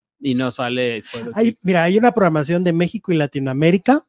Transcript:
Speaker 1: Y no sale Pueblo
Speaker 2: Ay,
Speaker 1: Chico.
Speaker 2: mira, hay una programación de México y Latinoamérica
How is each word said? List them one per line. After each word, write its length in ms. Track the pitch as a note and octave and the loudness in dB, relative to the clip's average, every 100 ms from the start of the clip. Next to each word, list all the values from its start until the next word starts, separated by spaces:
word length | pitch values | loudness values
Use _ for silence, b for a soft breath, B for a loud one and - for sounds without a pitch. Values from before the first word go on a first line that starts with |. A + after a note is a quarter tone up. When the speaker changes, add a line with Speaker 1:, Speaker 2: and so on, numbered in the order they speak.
| _ _ | _ _
Speaker 1:
Y 160 | C#3+ B2 | -4 -2
no 160 | B2+ | -4
sale 520 | A#2+ B2 B2 B2 A2+ - | -4 -4 -2 -4 -6 -10
Pueblo 200 | A#2+ A#2 G3 | -12 -8 -2
Speaker 2:
Ay, 140 | A3+ | -2
Speaker 1:
Chico. 120 | A3+ | -2
Speaker 2:
mira, 200 | F#3 F3+ | -2 2
hay 160 | E3+ G3+ | 2 2
una 140 | A#3+ | 2
programación 520 | A#3 F3+ D#3 C#3+ F3 F3+ | 4 2 2 0 0 0
de 80 | |
México 400 | E3 F3 G#3+ - | 0 -2 -4 -4
y 40 | E3 | -2
Latinoamérica 880 | C#3+ C#3+ C3+ C3 D#3+ F#3+ G#3 D4 | -2 -4 -4 0 2 2 2 0